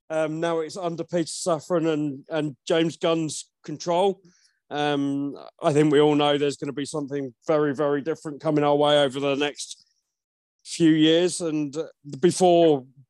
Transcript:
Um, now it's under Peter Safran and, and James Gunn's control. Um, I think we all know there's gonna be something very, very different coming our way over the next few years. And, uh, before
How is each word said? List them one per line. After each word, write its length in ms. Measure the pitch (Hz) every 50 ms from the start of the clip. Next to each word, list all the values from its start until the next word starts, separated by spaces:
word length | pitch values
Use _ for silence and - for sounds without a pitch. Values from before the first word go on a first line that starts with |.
| _ -
Um, 320 | 160 156 160 151 156 160
now 180 | 165 170 165 165
it's 160 | 160 160 151
under 300 | 202 180 170 165 165 165
Peter 180 | - - 175 165
Safran 640 | - - - - 185 170 151 - - 180 170 156 165
and, 340 | 156 151 151 147 135 135 - -
and 280 | 160 156 151 151 135 - _ -
James 300 | 180 165 165 170 - -
Gunn's 520 | - 170 165 165 160 151 127 - - _ _ _ -
control. 560 | - 156 143 - 180 170 175 196 202 190 190 _ 170 _ _ _ _ _ _ _ -
Um, 640 | 131 147 147 147 147 143 143 143 139 139 143 143 127 82 67 - - - -
I 80 | 165
think 220 | 143 147 151 156 151
we 80 | 147
all 140 | 147 151 151
know 220 | 147 147 147 147 143
there's 200 | 147 143 135 -
gonna 160 | 156 143 127
be 120 | 143 143
something 480 | - - 156 147 127 139 143 139 131 117 _ _ -
very, 260 | 160 151 151 147 139
very 280 | 120 151 143 143 143
different 400 | 127 160 156 - - 160 147 131
coming 240 | - 160 156 147 147
our 100 | 147 147
way 260 | 147 147 147 147 147
over 200 | 143 135 123 139
the 140 | 139 143 139
next 500 | 135 147 147 135 - - - - - _ _ _ _ _ _ _ _ _ _ _ _ _ _ _ _ _
few 260 | - - - 170 156
years. 480 | 156 160 151 156 160 160 180 180 160 -
And, 380 | 180 165 151 156 151 143 131 156
uh, 60 | 160 123 - _ - 147 139 139
before 640 | 151 180 156 - 190 180 175 170 165 160 151 135 127 - _ _ - _